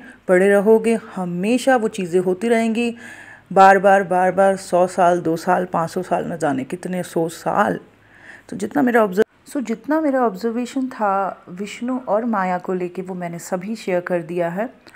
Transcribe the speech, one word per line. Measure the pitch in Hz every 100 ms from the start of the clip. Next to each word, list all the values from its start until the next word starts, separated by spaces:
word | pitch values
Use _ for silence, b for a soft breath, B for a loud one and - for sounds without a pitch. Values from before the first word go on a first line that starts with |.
| B B -
पड़े | 180 196
रहोगे, | 202 202 226 220 226 - -
हमेशा | 180 175 196 254 262 254
वो | 220
चीज़ें | - 180 180
होती | 180 180 233
रहेंगी | 226 226 220 240 233 B B B B _
बार | 185 190 196
बार, | 196 196
बार | 180 180 185
बार, | 180 196 190
सौ | - 175 180
साल, | 190 175 175
दो | 165 165
साल, | 185 180
पाँच | 180 175 165
सौ | 185
साल, | 175 175 151
न | 170
जाने | 156 139
कितने | - 180 180 180
सौ | 170 175 165
साल। | - - 165 208 - - _ B B B B -
तो | -
जितना | 311 294
मेरा | 247 233
ऑब्जर्व-, | 208 180 - _ -
so | 294
जितना | 233 226 - 311
मेरा | 302 262
ऑब्जर्वेशन | 233 185 233 226 240 269 262
था | - 208 196 185 - -
विष्णु | 180 202 - 240 254
और | - 208
माया | 233 214 185 180
को | 180
लेके | 185 180 185
वो | 180
मैंने | 185 170 170
सभी | - 185 196 220
शेयर | - 180
कर | 180 180
दिया | 165 175 170
है। | 180 247 - -